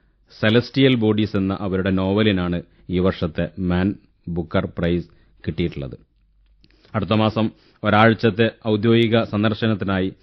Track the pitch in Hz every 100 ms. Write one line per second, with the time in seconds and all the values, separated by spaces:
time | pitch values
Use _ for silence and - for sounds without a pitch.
0 | _ _ _ - 110 113 120 - 135 127
1 | 110 107 107 104 95 98 101 92 95 95
2 | 95 98 107 95 90 87 - _ - 87
3 | 92 - 87 78 85 - 90 90 95 -
4 | _ _ - 85 82 95 92 - 85 87
5 | 82 _ _ _ - 78 85 - 67 -
6 | _ _ _ _ _ _ _ _ _ 110
7 | 92 107 110 107 110 - _ _ 107 104
8 | 113 110 117 98 113 - 113 107 117 117
9 | 117 113 107 107 110 110 113 104 95 95
10 | 95 -